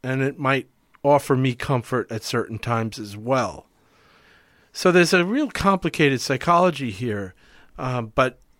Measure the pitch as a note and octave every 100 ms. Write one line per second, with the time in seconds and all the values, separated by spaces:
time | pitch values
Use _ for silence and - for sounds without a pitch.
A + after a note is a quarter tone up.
0 | A#2+ C3 C3+ - C3+ C3+ - _ _ _
1 | C#3+ C#3+ - C3 C3 A#2 - B2+ - B2+
2 | - A2+ - A#2+ G#2 A2+ - A2+ A2+ -
3 | G#2 G#2 A#2 C3 G2+ - - _ _ _
4 | _ _ _ _ _ _ _ - F#3 F3
5 | E3+ F3+ F3+ C4 C#4 - F#3+ F#3+ E3 -
6 | D3 B2+ - C3 - E3+ F3+ C#3 B2 F#2+
7 | B2 G2+ F#2+ - _ - _ - B2+ B2
8 | A2+ C3+ C3 - _